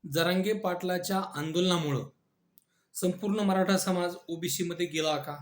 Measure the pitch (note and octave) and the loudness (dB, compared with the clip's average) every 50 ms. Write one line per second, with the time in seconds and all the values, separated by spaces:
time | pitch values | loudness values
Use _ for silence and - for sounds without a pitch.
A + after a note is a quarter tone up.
0 | - E3 C#3 D#3+ E3 F3 F3+ F#3 F#3+ G#3 A3 G3+ - F#3+ F3+ F3+ F#3 F3+ F3+ F3+ | -12 -2 0 2 2 4 4 2 2 0 0 0 0 -2 -2 -2 -2 -2 -2 -2
1 | F3+ - G3 F#3+ G3 - - D3 D3+ D#3+ D#3 F3 F3+ F3+ F3+ E3+ D#3 D3 C#3 B2 | -2 0 -2 -2 -2 -4 -6 -6 -6 -2 0 2 2 2 2 2 2 0 0 -2
2 | - - _ _ _ _ _ _ _ _ _ - _ _ _ _ _ _ _ - | -2 -6 _ _ _ _ _ _ _ _ _ -20 _ _ _ _ _ _ _ -2
3 | - F3+ F3+ - - G3+ G3+ G#3+ G#3 G3 F#3 F#3+ F#3 F#3 G3 F#3+ - G3 F#3 F3+ | 0 0 0 0 -2 -2 0 2 2 4 4 4 4 4 4 2 4 2 0 2
4 | F3 F3 F3 - - - E3+ E3 E3 E3+ - - F3+ E3+ E3+ E3 F3 E3+ D3 D#3 | 0 -2 -4 -6 -8 -10 -8 -4 -4 -4 -2 -2 -2 -4 -2 -2 -4 -2 -2 -2
5 | D#3 D#3 D3+ C#3+ C#3 D3+ D3 C#3+ | 0 0 0 -2 -4 -8 -10 -12